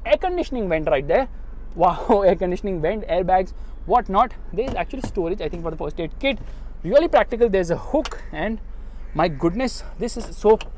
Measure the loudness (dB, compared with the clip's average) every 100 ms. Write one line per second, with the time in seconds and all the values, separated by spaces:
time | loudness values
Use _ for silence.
0 | 0 2 2 -2 -2 -2 0 0 2 2
1 | 4 2 2 -4 -10 -10 -8 2 2 2
2 | 4 4 6 4 2 -2 -2 -2 0 -2
3 | -2 0 4 2 2 -4 -10 -8 2 2
4 | 4 2 2 0 -6 -4 -2 -2 -4 -6
5 | -6 -2 -2 -2 -4 -4 -6 -4 -6 -4
6 | -6 -2 -2 -2 -4 -10 -10 -8 2 4
7 | 6 4 4 2 4 4 2 0 0 0
8 | 0 -6 -8 -4 -4 -4 -8 -10 -10 -10
9 | -6 0 0 2 0 0 -2 -4 -8 -6
10 | -6 -6 -8 0 4 4 2